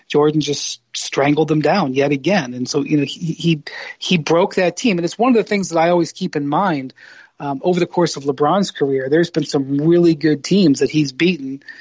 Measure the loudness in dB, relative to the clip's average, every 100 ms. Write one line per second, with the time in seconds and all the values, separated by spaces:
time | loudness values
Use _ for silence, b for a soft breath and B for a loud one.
0 | -4 2 2 2 -2 -4 -8 -12 _ -12
1 | -6 0 2 2 2 0 2 2 0 0
2 | 0 0 0 0 -2 -6 -4 -4 0 0
3 | -2 -4 -8 -2 0 0 -4 B B -10
4 | -2 -2 2 2 2 0 -2 0 0 0
5 | -2 0 2 2 2 -2 -2 0 2 2
6 | 0 -4 -6 -4 -2 0 0 -2 -6 B
7 | B B B -12 -8 -4 -2 0 0 0
8 | 0 0 -4 0 2 2 0 -2 -2 0
9 | 2 2 2 -2 -2 -2 -2 0 4 4
10 | 4 4 2 0 0 4 4 4 2 0
11 | -2 0 0 0 -6 -12 B B